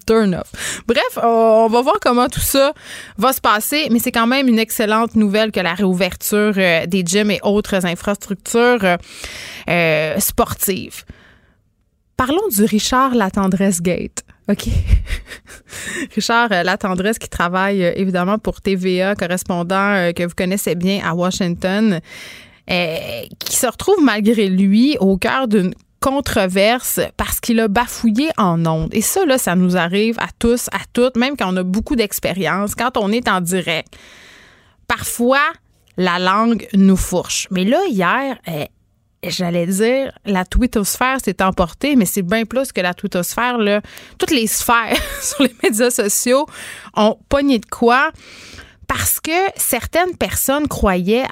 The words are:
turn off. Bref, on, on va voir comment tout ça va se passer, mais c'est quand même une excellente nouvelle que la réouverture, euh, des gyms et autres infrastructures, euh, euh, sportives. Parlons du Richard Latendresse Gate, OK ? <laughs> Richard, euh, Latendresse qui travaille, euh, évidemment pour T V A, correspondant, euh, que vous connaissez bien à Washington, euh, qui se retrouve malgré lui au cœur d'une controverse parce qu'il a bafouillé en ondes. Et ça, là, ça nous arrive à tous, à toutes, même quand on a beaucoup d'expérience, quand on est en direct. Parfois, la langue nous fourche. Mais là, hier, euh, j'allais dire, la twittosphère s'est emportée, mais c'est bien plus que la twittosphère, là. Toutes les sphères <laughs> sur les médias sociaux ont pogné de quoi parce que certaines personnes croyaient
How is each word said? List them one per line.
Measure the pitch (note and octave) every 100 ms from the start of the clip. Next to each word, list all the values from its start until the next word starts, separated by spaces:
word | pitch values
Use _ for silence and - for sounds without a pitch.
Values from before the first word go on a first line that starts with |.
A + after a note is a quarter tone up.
turn | - A3+ G#3
off. | F3 - - - - -
Bref, | B3+ B4 C#4+
on, | A#3 A#3 A3+ A3 A3+
on |
va | A#3
voir | C4 G4+
comment | C4 A#3+ B3
tout | -
ça | - C4+ C#4 D#4 - - - -
va | A#3
se | C4
passer, | B3 G#3 A3 D4 D4+
mais | A#3
c'est | B3
quand | A#3+ A3+
même | C4 C4
une | A3
excellente | A3 - G#3+ A3 A3+
nouvelle | A3+ G#3+ G#3 A3
que | G#3
la | F3+
réouverture, | F3 G3 F3+ F#3 - - G#3 G#3 G3
euh, | F#3 E3 D#3+
des | F#3+
gyms | F3 G3 G#3
et | F#3+
autres | - G3+ G#3 G3
infrastructures, | F3+ E3+ - G3+ - F#3+ - A#3 A#3+ B3
euh, | F#3+ E3+ - - - - - - -
euh, | F3 E3 D#3 D#3 F#3
sportives. | - - A#3+ - - F#3 - - - - - _ _ _ _ _ _ _ _ -
Parlons | B3+ D#4+ G#4+
du | G3+
Richard | G#3+ G#3+ - B3+ C4+
Latendresse | B3 F#3+ G#3 F#3+ F#3+ G3 F3
Gate, | F3 E3+ - - - _ -
OK ? | G3+ - - - - - - -
<laughs> | - - - _ - - - D4+
Richard, | - - A#3 A#3
euh, | F#3+
Latendresse | F3 G3 G3 F#3 F#3+ A3+
qui | -
travaille, | - F3 F#3 F#3+ G3+
euh, | F3 -
évidemment | F#3+ F3+ F3+ G#3+
pour | - -
T | - F#3+
V | F#3 F3+
A, | F#3+
correspondant, | G3+ F3 F3+ - F3 F3 F#3+ G3+
euh, | G3+ F3
que | F3
vous | F3 -
connaissez | F#3 G3 -
bien | E3+ F3+ G3
à | -
Washington, | E3+ F3+ F#3 F3+ E3+ F#3 G3 A3 E3+ - - - - - _ -
euh, | F3+ F3 D#3+ - A#2 - -
qui | - -
se | B3
retrouve | - - G4+
malgré | C#4 G#3+ G#3 A3+ G3
lui | F#3 G3 G#3 C4 D4
au | G3 F#3+
cœur | G#3 C4 C4
d'une | G#3 F3+ - _ _
controverse | C#4 C4+ C#4 A3+ F#3+ F#3+ G3+ B3+ - - - -
parce | G#3 -
qu'il | - A3+
a | A3+
bafouillé | G3+ A#3+ - A#3 G#3+ D#4 D#4
en | G3 E3 E3
ondes. | D#3+ D#3+
Et | -
ça, | G#3+ F#4+
là, | F4+ B3+
ça | - F3+
nous | F3+ F3+
arrive | E3+ G3 A3 A#3
à | - -
tous, | A#3 A#3+ -
à | F#3+ -
toutes, | - B3 A#3
même | B3+ C#4+
quand | G3
on | F#3
a |
beaucoup | F#3 G3 - A3+
d'expérience, | G#3 - - F3 D#3+ F3 G3+
quand | - A#3+ B3+
on | G3
est | A3+ A#3+
en | F#3+
direct. | E3+ F#3+ E3 D#3+ - - - - - - - _ _ _ -
Parfois, | A#3 - - A#3+ C4+ D4+ E4 _ _ _ -
la | F3+ F3
langue | F#3 G3 A3+ A3+ -
nous | G3 G3 F#3
fourche. | - F3+ - - -
Mais | F#3
là, | F#3 D4 G4
hier, | G#3 F3 A3 C#4 A#3+ -
euh, | D#3+ C#3 _ _ _ _ _
j'allais | F3+ E3+ F3 F3 E3+
dire, | F#3+ A3+ C4 C4+ - -
la | F#3+
twittosphère | F#3 - B3 A3+ G3 - B3+ C4
s'est | - F3+
emportée, | F#3+ F#3 F3 - C#4
mais | C#4 F#3
c'est | -
bien | F3 A3+
plus | A3+ A#3+ C4+
que | -
la | F3+
twittosphère, | F3 G3+ F#3 F3 - B3 A#3+
là. | G#3 G#3 - - - -
Toutes | F4+
les | D4 A3
sphères | - - A#3 A3 A#3+ -
<laughs> | -
sur | - -
les | B3+ -
médias | G4 G#3+ B3
sociaux | B3 G#3 - B3 C4 D4+ - - - - -
ont | G#3+ G#3+ _
pogné | C#4 C#4+ A#3+
de | -
quoi | - A#3 B3 D#4 - - - - - - _ -
parce | - - -
que | - E4+ G4 -
certaines | - A#3+ - D#4+ F4+ E4
personnes | G3 - - C#4 D4
croyaient | - G#3+ F3+ F3+ A3+ C4